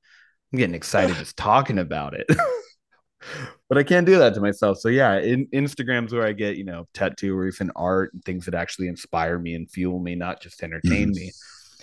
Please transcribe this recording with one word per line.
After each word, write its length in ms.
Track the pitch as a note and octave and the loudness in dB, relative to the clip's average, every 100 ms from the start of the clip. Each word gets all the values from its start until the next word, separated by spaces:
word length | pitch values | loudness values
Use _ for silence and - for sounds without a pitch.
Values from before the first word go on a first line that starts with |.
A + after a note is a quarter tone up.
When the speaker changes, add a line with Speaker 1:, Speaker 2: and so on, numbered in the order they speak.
| _ _ _ _ _ | _ _ _ _ _
Speaker 1:
I'm 60 | C3 | 0
getting 160 | G#2 E2+ | 0 -2
excited 400 | - G#2 F#2 E2 | -2 2 2 0
Speaker 2:
<sighs> 20 | |
Speaker 1:
just 180 | - - | -6 -4
talking 400 | G#2 A#2+ C3+ G2+ | 2 4 4 0
about 360 | E2+ D#2 C#2+ | -2 -4 -6
it. 120 | - - | -4 0
<laughs> 80 | - D#5 B4 G#4 _ _ _ _ _ - - C3+ - - | 2 2 -2 -8 _ _ _ _ _ -16 -12 -14 -12 0
But 80 | C3+ | 2
I 40 | |
can't 240 | D3 F3+ F3 | 4 4 8
do 120 | F#3+ | 8
that 160 | B2+ | 8
to 60 | G#2 | 6
myself. 380 | G2+ G2+ G#2 F#2+ | 0 2 0 2
So 100 | A2+ | 2
yeah, 280 | B2+ B2+ G2 | 4 4 2
in-, 280 | A2 B2+ C#3 | 2 0 0
Instagram's 580 | C3+ C#3+ - B2+ B2 A2+ | -2 -2 -4 -2 -2 -2
where 140 | A#2+ A2 | -2 -2
I 60 | |
get, 240 | G#2 G#2 F#2 | 0 -4 -4
you 80 | |
know, 220 | G2 E2+ E2+ | -8 -10 -12
tattooers 640 | - F#2+ - G2 F#2+ F#2+ F#2 | -4 -4 -2 -2 -2 -2 -4
and 120 | F#2 - | -6 -4
art 360 | F2+ F#2+ F#2+ | 0 2 0
and 100 | F#2 | -4
things 200 | - F2+ E2+ | -8 -8 -6
that 80 | |
actually 340 | F2 F2 - F2+ | -6 -6 -6 -6
inspire 500 | F2 - E2 E2 E2+ | -8 -6 -2 -2 -2
me 160 | E2+ | -4
and 160 | E2 E2 | -8 -8
fuel 300 | - F#2 F2+ | -4 -4 -4
me, 140 | F2 | -6
not 280 | F2 F2 E2+ | -6 -6 -10
just 200 | - - | -14 -14
entertain 520 | E2 D#2+ F2 G2+ G2+ | -12 -4 -2 0 0
Speaker 2:
Mm-hmm. 0 | |
Speaker 1:
me. 200 | F#2 F2+ - - - - - | -2 -8 -16 -20 -20 -20 -20